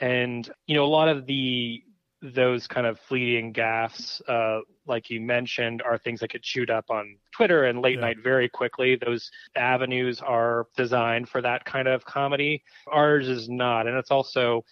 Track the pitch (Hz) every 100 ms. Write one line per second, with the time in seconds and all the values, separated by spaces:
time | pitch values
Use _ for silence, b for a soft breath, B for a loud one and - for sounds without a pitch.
0 | 127 123 123 120 113 - - 147 143 156
1 | 160 143 131 135 131 123 120 117 _ _
2 | _ _ 139 127 127 120 - 127 120 107
3 | - 131 120 120 113 110 113 113 113 -
4 | - - - 120 110 110 - _ - 117
5 | - 113 113 123 120 - 117 117 120 117
6 | 120 117 113 123 - - 113 113 - 110
7 | 104 101 _ - 214 165 131 120 131 127
8 | 117 113 123 131 123 - 120 - 131 127
9 | 120 117 - B B 131 123 127 127 127
10 | 127 120 135 117 117 117 113 - 123 123
11 | 117 117 120 131 123 127 - 135 131 127
12 | - 139 139 143 147 151 _ B B 151
13 | 151 147 127 123 113 123 123 117 113 127
14 | - 139 135 131 120 117 -